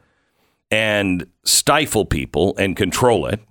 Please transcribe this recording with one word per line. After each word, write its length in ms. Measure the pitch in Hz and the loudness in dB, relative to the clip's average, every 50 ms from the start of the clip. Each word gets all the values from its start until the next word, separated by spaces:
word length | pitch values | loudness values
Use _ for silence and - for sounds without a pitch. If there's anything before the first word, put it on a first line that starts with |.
| _ _ _ _ _ _ _ _ _ _ _ _ _ _ | _ _ _ _ _ _ _ _ _ _ _ _ _ _
and 560 | - 110 110 107 107 104 101 95 90 90 80 - _ _ _ | -2 0 0 0 0 0 0 0 -2 -2 -4 -8 _ _ _
stifle 600 | - - - - - 147 151 156 - - 113 95 | -2 0 0 2 2 2 2 2 0 0 -2 0
people 500 | 82 - 78 65 - - 71 85 98 - - | 0 -2 -4 -4 -4 -2 0 0 0 0 0
and 180 | 98 98 87 - | -2 -2 0 -2
control 480 | 104 90 - - - 123 117 95 73 | -2 -2 0 2 2 2 2 2 0
it. 140 | 62 - 107 - _ | -2 -4 -6 -8 _